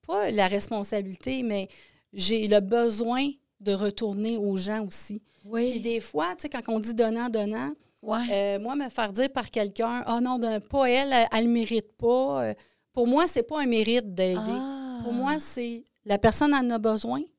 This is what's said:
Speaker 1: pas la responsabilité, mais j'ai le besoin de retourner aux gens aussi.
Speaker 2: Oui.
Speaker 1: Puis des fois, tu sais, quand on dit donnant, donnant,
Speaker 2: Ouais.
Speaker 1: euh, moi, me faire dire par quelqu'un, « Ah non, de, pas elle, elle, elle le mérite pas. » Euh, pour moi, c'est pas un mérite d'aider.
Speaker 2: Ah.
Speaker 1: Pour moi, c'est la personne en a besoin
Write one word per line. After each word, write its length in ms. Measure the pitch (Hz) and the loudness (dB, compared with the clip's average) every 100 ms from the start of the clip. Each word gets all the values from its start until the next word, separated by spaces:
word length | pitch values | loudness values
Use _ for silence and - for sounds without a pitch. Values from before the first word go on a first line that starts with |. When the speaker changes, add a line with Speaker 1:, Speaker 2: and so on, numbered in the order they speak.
| - | -2
Speaker 1:
pas 220 | 392 202 | -2 0
la 160 | 214 185 | 2 2
responsabilité, 960 | 202 - 220 196 208 196 185 - 262 | 0 -2 -4 -4 -4 -6 -10 -6 -4
mais 240 | 240 202 190 - - _ _ | -4 -4 -6 -14 -20 _ _
j'ai 340 | 202 185 226 208 | -2 0 2 4
le 120 | 208 | 4
besoin 720 | 196 233 233 208 233 247 285 277 _ _ | 4 2 2 0 -2 0 -2 -4 _ _
de 120 | 202 | -4
retourner 640 | 196 202 202 220 202 214 233 | 0 -2 -2 -4 -2 -4 -2
aux 200 | 202 190 | -2 -2
gens 280 | 185 214 208 | -2 -4 -4
aussi. 360 | - - 208 _ _ 202 | -6 -8 -10 _ _ -8
Speaker 2:
Oui. 260 | 226 247 | -2 -2
Speaker 1:
Puis 80 | 233 | -2
des 200 | 220 233 | -2 -4
fois, 360 | 226 285 339 349 | -2 -2 -2 -4
tu 80 | |
sais, 60 | 294 | -8
quand 120 | 269 - | -8 -2
on 120 | 220 | -2
dit 140 | 220 | 0
donnant, 360 | 233 226 226 240 | 2 2 2 -2
donnant, 420 | 220 208 220 269 302 _ _ | -2 -2 -4 -6 -8 _ _
Speaker 2:
Ouais. 180 | 220 220 240 | -4 -2 0
Speaker 1:
euh, 280 | 202 202 202 | 0 0 -2
moi, 160 | 220 285 | -4 -4
me 120 | 269 | -4
faire 220 | - 214 | -2 -2
dire 200 | 196 269 | 0 0
par 180 | 269 220 | -2 -4
quelqu'un, « 540 | 233 202 208 233 247 - | -2 -2 -2 -2 -2 -2
Ah 140 | 233 | 0
non, 160 | 254 254 | 0 0
de, 220 | 226 214 | 0 -2
pas 260 | - 277 254 | -2 2 4
elle, 240 | 247 277 | 4 4
elle, 160 | 254 226 226 | 4 4 4
elle 100 | 233 | 4
le 40 | |
mérite 420 | 233 220 226 208 _ | 2 2 -2 -2 _
pas. » 460 | 233 254 269 277 240 | 2 2 2 0 -2
Euh, 80 | 214 _ _ _ | -4 _ _ _
pour 140 | - 240 | 0 4
moi, 180 | 269 349 | 4 4
c'est 140 | - | 2
pas 200 | 466 311 | -2 -2
un 40 | 269 | 0
mérite 480 | 226 214 240 208 | 2 4 2 0
d'aider. 260 | 180 185 180 | -2 0 0
Speaker 2:
Ah. 600 | 220 247 269 269 262 247 | -2 -4 -4 -8 -10 -8
Speaker 1:
Pour 100 | 233 | -4
moi, 240 | 240 262 302 | -2 0 0
c'est 440 | - - 240 233 - _ 208 | -2 -4 -6 -8 -14 _ -2
la 140 | 202 | 4
personne 340 | 220 214 294 | 4 4 4
en 160 | 285 247 | 4 2
a 80 | 226 | 2
besoin 440 | 220 214 226 262 330 | 0 0 -2 -4 -6